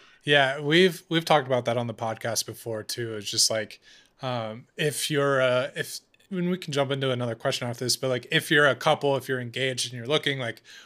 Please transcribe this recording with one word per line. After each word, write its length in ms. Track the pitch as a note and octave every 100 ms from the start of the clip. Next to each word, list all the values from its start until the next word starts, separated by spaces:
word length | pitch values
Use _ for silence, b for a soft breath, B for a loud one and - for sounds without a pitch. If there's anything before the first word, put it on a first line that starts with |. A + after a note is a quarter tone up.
| b b
Yeah, 340 | - D3 C3+ C#3+
we've, 440 | D3 E3 F#3 D#3+ -
we've 140 | E3
talked 220 | E3 D3+ B2+
about 200 | B2+ A#2+
that 100 | A#2+
on 100 | A#2
the 60 |
podcast 520 | G#2+ A2+ A2 A#2 A2 -
before 360 | G#2+ A#2+ A2
too. 320 | G#2 - A#2 G#2+
It's 140 | G2+
just 200 | A2 -
like, 280 | A2 G#2+ - b b b b
um, 420 | C3 B2 A2 A2+ -
if 360 | - D3+ - -
you're, 320 | D3 C#3+ C3+
uh, 260 | C3 B2+ C3+ E3
if, 240 | D3 - _ _ -
when 180 | F#3 F3
we 80 | F3+
can 160 | -
jump 180 | C#3+ C3+
into 200 | C#3 C3+
another 240 | B2 B2
question 340 | A2+ C#3 C3 B2
after 160 | A#2+
this, 140 | B2 -
but, 100 | C3
like, 180 | B2 -
if 180 | D#3+ -
you're 160 | D3 D3
a 80 |
couple, 440 | B2 D#3+ D3 C#3+ C#3
if 100 | B2+
you're 100 | C3
engaged 540 | A#2+ A#2+ C3 B2 B2
and 60 | B2
you're 80 | A#2
looking, 320 | D3+ D3 C3+
like, 240 | A#2+ A2 - B